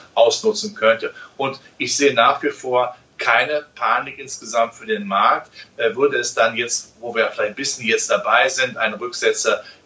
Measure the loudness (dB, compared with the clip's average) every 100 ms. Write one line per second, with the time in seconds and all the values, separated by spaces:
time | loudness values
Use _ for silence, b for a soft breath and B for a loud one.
0 | B 4 4 4 0 0 -4 0 2 2
1 | -2 B B -6 -6 -6 b b -4 2
2 | 2 6 4 4 -2 -4 0 2 0 B
3 | B -4 2 2 2 -2 -6 -6 -2 0
4 | -2 -12 -12 -12 -4 0 0 -2 -6 -4
5 | -2 2 4 2 -2 B B -2 -2 2
6 | 2 2 -2 2 0 2 -4 -6 -8 -14
7 | -6 -2 -2 0 -4 -4 -6 -4 -2 0
8 | 0 0 2 2 2 0 -4 -2 -4 -4
9 | -8 -2 -2 0 0 -2 B B